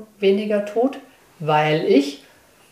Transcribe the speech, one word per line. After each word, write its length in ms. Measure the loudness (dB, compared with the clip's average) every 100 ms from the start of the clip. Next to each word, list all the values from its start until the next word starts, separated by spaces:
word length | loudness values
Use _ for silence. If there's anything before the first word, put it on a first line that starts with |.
| -16 -2
weniger 460 | 0 0 0 -4
tut, 340 | -2 -2 -2 -2 -18 _ _ -10
weil 460 | -2 0 2 0
ich 400 | 2 2 2 -6 -18 _ _ _ _